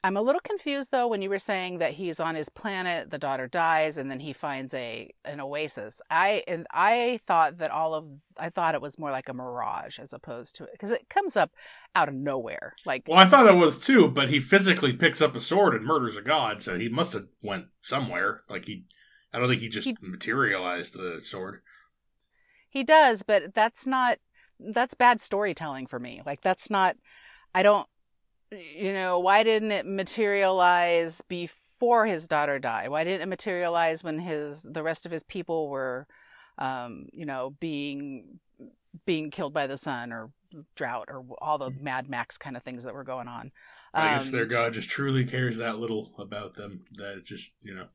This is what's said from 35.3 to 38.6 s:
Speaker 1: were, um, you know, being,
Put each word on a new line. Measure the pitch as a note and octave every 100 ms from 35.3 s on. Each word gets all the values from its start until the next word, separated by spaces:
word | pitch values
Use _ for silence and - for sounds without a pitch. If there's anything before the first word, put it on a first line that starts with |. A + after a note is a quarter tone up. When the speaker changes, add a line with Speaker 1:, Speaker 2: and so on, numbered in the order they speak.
| F#3+ E3+ E3 D3+
Speaker 1:
were, | C3+ C3 B2+ D3 _ _ - _ -
um, | C3 C3 B2 E2+ -
you | - D3+
know, | C3 C3 C#3+
being, | E3+ C#3+ C#3+ C#3 C#3+ C3 - - _ _